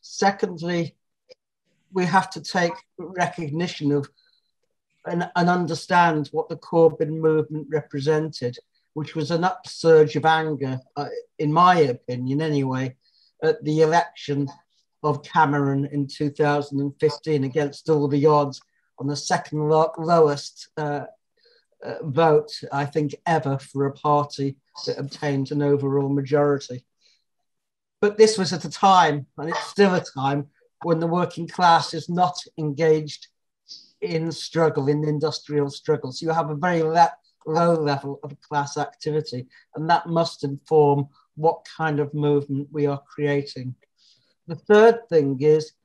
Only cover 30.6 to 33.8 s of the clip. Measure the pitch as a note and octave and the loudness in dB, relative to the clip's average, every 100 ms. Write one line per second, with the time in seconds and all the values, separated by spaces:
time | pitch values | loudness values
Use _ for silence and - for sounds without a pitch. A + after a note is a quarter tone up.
30.6 | _ _ E3+ D#3+ E3 E3+ F3 - D#3+ - | _ _ -2 0 0 0 -2 -4 -10 2
31.6 | F3+ E3 - E3 D3 F3 F3+ - - - | 6 6 2 -8 -6 0 0 0 -14 -6
32.6 | D3+ C3+ D#3+ D#3 D3+ - - _ _ _ | -6 0 2 2 0 -14 -20 _ _ _
33.6 | _ - | _ -20